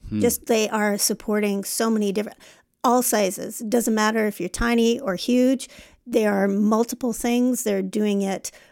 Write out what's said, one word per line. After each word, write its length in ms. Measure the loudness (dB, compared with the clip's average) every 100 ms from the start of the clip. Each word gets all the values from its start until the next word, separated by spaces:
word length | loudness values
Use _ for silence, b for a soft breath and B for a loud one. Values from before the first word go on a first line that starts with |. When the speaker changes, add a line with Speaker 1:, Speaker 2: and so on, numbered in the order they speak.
| -6
Speaker 1:
Hmm. 120 | 0
Speaker 2:
Just 260 | 0 0 0
they 220 | 0 0
are 280 | 0 0 0
supporting 680 | -2 -4 -2 0 0 -2
so 260 | -4 -2 0
many 220 | 0 0
different, 260 | -2 -6 -10 B B B _
all 180 | 2 2
sizes. 560 | 2 0 0 -2 -10 -10
Doesn't 360 | -2 0 2
matter 320 | 2 2 2 -2
if 120 | -2
you're 80 | -8
tiny 520 | -4 0 2 2 2
or 160 | -2 -4
huge. 520 | 0 4 4 2 -4 B B B -4
There 260 | 0 2
are 140 | 2 2
multiple 640 | 2 2 2 0 -4 -6
things. 520 | -4 0 2 2 0
They're 180 | -2 -2
doing 400 | -2 -2 0 0
it 280 | -2 -4 -8 b b